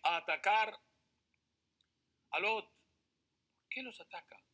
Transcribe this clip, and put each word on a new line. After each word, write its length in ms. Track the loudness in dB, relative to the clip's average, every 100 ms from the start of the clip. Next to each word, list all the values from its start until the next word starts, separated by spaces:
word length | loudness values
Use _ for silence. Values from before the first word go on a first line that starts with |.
a 140 | 0 2
atacar 600 | 0 0 4 4 2 -4 _ _ _ _ _ _ _ _ _ _ _ _ _ _ _
a 80 | -2
Lot. 260 | 0 0 -4
¿Por 1040 | _ _ _ _ _ _ _ _ _ _
qué 120 | -10
los 180 | -10 -12
ataca? 420 | -16 -16 -16 -20 _